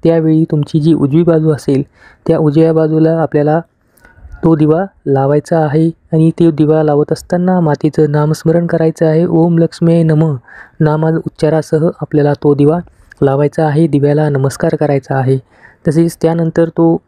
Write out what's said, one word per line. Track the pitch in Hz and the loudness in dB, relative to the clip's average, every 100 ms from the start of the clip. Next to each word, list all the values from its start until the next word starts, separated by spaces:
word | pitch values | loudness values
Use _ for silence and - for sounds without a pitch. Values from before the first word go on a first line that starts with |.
त्यावेळी | 165 165 160 156 | 0 0 2 0
तुमची | 160 156 143 160 | 0 -2 -2 -2
जी | 151 | 0
उजवी | 160 139 151 | 0 0 0
बाजू | 170 165 156 | 2 0 0
असेल, | 147 - 135 139 _ - _ - | -2 -2 -4 -4 _ -20 _ -4
त्या | 160 | 0
उजव्या | 156 147 160 | 2 2 2
बाजूला | 160 160 160 160 | 2 0 2 0
आपल्याला | 165 156 151 147 156 170 _ _ _ _ _ - - | 0 -2 0 0 0 -4 _ _ _ _ _ -20 -4
तो | 165 160 | 0 2
दिवा | 151 160 196 _ - | 2 0 -2 _ -4
लावायचा | 139 135 147 - 165 | -2 0 0 0 -2
आहे. | 151 151 165 165 _ | 0 0 -2 -4 _
आणि | 160 160 | 0 0
तो | 160 165 | 2 0
दिवा | 147 151 156 | 2 0 2
लावत | 156 147 143 | 2 0 0
असताना | 160 - 180 180 185 | -4 -4 -2 0 0
मातेचं | 160 147 156 - 151 | 0 0 -2 0 0
नामस्मरण | 147 151 156 160 165 170 | 0 0 -2 0 -2 -2
करायचं | 170 160 160 160 | -2 -2 0 0
आहे. | 156 175 | 0 0
ओम | 165 170 165 | 0 2 2
लक्ष्मी | 165 - 170 170 | 0 0 0 2
नमः | 160 156 160 135 _ - - _ | 2 2 0 -2 _ -20 -20 _
नामा | 156 156 160 | 0 0 0
उच्चारासह | 160 - _ 156 156 147 160 165 - | -2 -6 _ -2 0 -2 -2 -2 -4
आपल्याला | 147 143 147 | -4 -2 0
तो | 143 147 | 0 0
दिवा | 143 143 170 170 _ _ - | 2 2 0 -6 _ _ -4
लावायचा | 139 135 147 - 156 | -2 0 -2 -2 -2
आहे, | 147 165 | 0 0
दिव्याला | 143 143 147 151 | 0 0 0 0
नमस्कार | 139 135 - 170 156 | 0 -2 -2 -4 -2
करायचा | 147 139 - 135 | -2 -2 -2 -4
आहे. | 131 131 - _ - _ - | -2 -2 -4 _ -20 _ -4
तसेच | 151 170 - | 0 -2 0
त्यानंतर | 160 165 165 160 165 | -2 0 -2 0 -2
तो | - 165 165 | 0 0 0